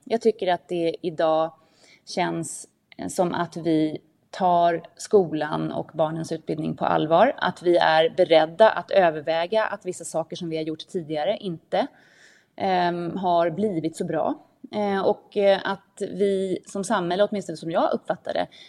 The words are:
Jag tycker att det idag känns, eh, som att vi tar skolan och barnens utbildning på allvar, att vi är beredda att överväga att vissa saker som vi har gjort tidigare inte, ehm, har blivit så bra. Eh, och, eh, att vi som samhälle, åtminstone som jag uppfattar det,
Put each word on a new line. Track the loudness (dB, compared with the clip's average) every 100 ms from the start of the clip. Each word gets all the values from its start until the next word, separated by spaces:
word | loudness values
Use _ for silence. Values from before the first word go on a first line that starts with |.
Jag | -6 -2
tycker | 0 0 -2
att | -2 -2
det | -4 -4 -4
idag | -8 -2 0 2 0 -6 _ _ _ _ -10
känns, | -4 -2 -4 -8 -12 -18 _ _ -14
eh, | -10
som | -2 -2
att | -2 -6 -4
vi | 0 2 0 -4 -14 _ _
tar | -2 2 4 4 0 -6 -16
skolan | 2 2 2 -2 -4 -2 -4
och | -6 -8
barnens | -2 -2 -2 -6
utbildning | -8 -6 -4 -4 -2
på | 0
allvar, | 2 4 4 4 2
att | -4 -2
vi | 2 4
är | 4 4 2
beredda | 2 4 6 4 6 6
att | 6 2
överväga | 4 4 2 -2 -2 0 0 0
att | -4 -8
vissa | -10
saker | -6 -6 -6 -8
som | -6
vi | -4
har |
gjort | -4 -8 -8
tidigare | -8 -6 -4 -2 -4
inte, | -6 -8 -4 -2 -2 -6 _ _ -20 _ _ -6
ehm, | -2 2 0 -2 -6 -4
har | 0 2 2
blivit | 0 -2 -2 -4 -6
så | -4
bra. | -2 -2 -4 _ _ -10
Eh, | -4 -2 0
och, | 0 -2 _ 0
eh, | 2 2
att | 0 -6 -8 -10
vi | -8 -2 0 0 -2 -4 -6
som | -8
samhälle, | -2 -2 0 0
åtminstone | 0 0 -6 -10
som | -4
jag | -2 0
uppfattar | -2 -4 -6 -4
det, | -4 -4 -8